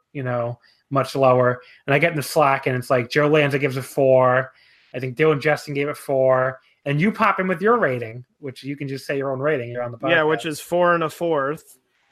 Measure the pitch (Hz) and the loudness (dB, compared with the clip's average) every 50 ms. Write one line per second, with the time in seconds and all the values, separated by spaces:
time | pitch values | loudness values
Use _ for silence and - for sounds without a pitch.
0 | _ _ - 147 131 127 123 120 120 120 120 - _ _ _ _ _ - 139 139 | _ _ -12 -8 -6 -4 -2 -2 -4 -4 -6 -10 _ _ _ _ _ -4 -2 -2
1 | 131 - - 139 135 127 127 127 123 123 123 127 - - - - - - 139 147 | -2 0 0 2 4 6 6 6 4 2 0 -2 -8 -20 -20 -10 -2 0 2 2
2 | 151 170 165 151 131 - - 165 151 139 135 131 - 139 127 127 123 - 135 127 | 2 2 0 -2 -6 -2 2 2 4 4 2 0 0 -2 -4 -2 -2 0 0 0
3 | 120 - - 151 147 147 151 156 147 139 135 139 139 139 127 135 123 - - - | 0 0 0 2 2 4 4 4 2 2 0 0 -2 -2 -4 -4 -8 -6 -2 2
4 | 139 131 131 131 127 127 123 131 127 - _ _ _ _ _ _ _ _ - 131 | 4 4 6 6 6 4 4 2 0 -4 _ _ _ _ _ _ _ _ -10 -8
5 | 123 131 123 - 156 156 151 139 123 151 147 143 - 151 147 143 143 147 147 - | -8 -6 -2 2 2 2 2 2 2 0 0 0 -2 -8 -6 -4 -4 -4 -6 -8
6 | - - 139 135 131 131 131 127 127 131 131 - _ _ _ _ - 143 143 147 | -6 -2 0 2 4 4 4 4 2 0 -4 -8 _ _ _ _ -6 -4 0 2
7 | 170 220 214 - 220 208 190 - 185 185 185 156 190 214 240 240 196 143 127 123 | 2 0 2 2 0 0 0 0 -2 -4 -2 0 0 2 2 2 2 0 -2 -4
8 | 117 110 113 123 123 _ _ _ 156 139 123 - - 135 143 139 147 135 135 131 | -6 -10 -12 -16 -18 _ _ _ -14 -14 -14 -12 -12 -12 -10 -8 -8 -8 -10 -10
9 | - - 147 139 135 139 135 127 135 151 156 135 120 120 120 123 123 120 120 120 | -8 -8 -6 -4 -4 -4 -4 -4 -2 -2 -2 -2 -4 -6 -8 -8 -8 -8 -8 -6
10 | - - 170 165 156 151 156 156 - 165 151 - - - 170 175 180 175 170 170 | -2 0 0 2 2 0 0 -2 -4 -6 -8 -8 -8 -4 0 2 2 2 2 2
11 | 165 151 - - 170 170 160 147 135 135 151 160 - _ - _ _ _ _ _ | 0 -4 -4 -4 -4 -2 0 0 -2 -2 -4 -8 -10 _ -20 _ _ _ _ _
12 | _ _ | _ _